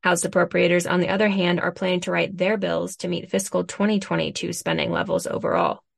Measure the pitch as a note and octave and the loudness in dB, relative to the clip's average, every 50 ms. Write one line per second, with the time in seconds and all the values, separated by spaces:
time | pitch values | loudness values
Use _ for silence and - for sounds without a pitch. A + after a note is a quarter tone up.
0 | - F#3 F3 E3+ - E3+ - F#3 F3 E3+ - F3+ F3+ E3+ F3 F3 F3 - F3 F3+ | 2 2 2 2 0 0 2 2 2 2 2 2 4 4 4 2 2 2 0 0
1 | E3+ - F#3+ G3 G#3+ G#3 G3 G3 F3 F3 F3 E3+ - F3 F3 - G3 F#3 F3+ F3+ | 2 2 2 2 2 2 2 2 2 2 2 2 0 -2 -4 -2 -2 -2 0 -2
2 | F3 F#3+ F3 E3+ E3 - G3 F3 F3+ F#3+ A3 G#3+ F#3+ E3+ E3 E3 E3+ F3+ - - | -2 -2 0 0 0 -2 -2 -2 0 0 0 0 0 -2 -2 -2 -4 -4 -8 -8
3 | - F3+ F3 E3+ - - - F#3+ F#3+ - - F3+ F3+ F3 - - G3+ G#3 G#3+ G3 | -6 -4 -4 -4 -4 -2 -2 -2 -2 0 -2 -2 -2 -2 -2 0 0 2 2 0
4 | F#3+ - F3 E3 D#3+ D#3 - - - E3+ E3+ - - E3 E3 D#3+ D3+ - E3+ E3+ | 0 0 -2 -2 0 -2 -4 -6 -6 -6 -6 -6 -2 -2 0 0 0 0 0 -2
5 | - - E3 D#3+ - - - - - - - F2+ F2 D#2 - - _ _ _ | 0 0 0 -2 -2 -2 -4 -2 -2 0 2 2 2 0 -2 -4 _ _ _